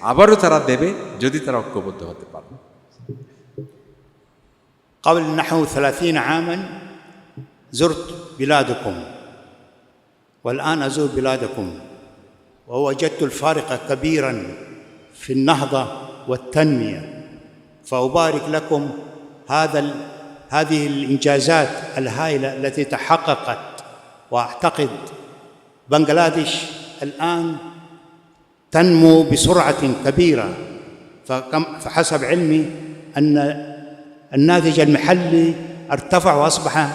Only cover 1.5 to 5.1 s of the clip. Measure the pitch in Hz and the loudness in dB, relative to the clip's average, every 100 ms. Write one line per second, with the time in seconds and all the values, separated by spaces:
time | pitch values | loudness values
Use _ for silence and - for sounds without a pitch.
1.5 | 123 104 104 95 92 85 87 - 78 - | -4 -4 -8 -8 -12 -14 -16 -18 -20 -20
2.5 | 127 _ _ _ _ - - - _ _ | -20 _ _ _ _ -18 -18 -18 _ _
3.5 | - 135 _ _ _ _ _ _ _ _ | -18 -18 _ _ _ _ _ _ _ _
4.5 | _ _ _ _ _ - | _ _ _ _ _ 2